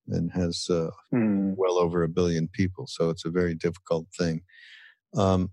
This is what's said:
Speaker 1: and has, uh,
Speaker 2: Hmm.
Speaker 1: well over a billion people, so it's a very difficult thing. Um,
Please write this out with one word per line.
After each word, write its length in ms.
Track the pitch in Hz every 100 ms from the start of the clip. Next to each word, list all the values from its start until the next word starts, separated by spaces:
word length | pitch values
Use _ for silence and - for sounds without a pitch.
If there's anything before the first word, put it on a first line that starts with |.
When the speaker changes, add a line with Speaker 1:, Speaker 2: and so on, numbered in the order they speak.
| -
Speaker 1:
and 240 | 92 85
has, 380 | 90 87 82 -
uh, 200 | 85 80 - -
Speaker 2:
Hmm. 440 | 123 110 101 98 92
Speaker 1:
well 220 | 92 90
over 260 | 87 87
a 40 | 82
billion 380 | 90 87 82 82
people, 400 | - 92 - 67
so 240 | - 82
it's 140 | 82
a 60 | 82
very 260 | 87 87 80
difficult 500 | 87 82 - 82 80 -
thing. 260 | 85 80 - - - - - _ _ -
Um, 340 | 95 92 90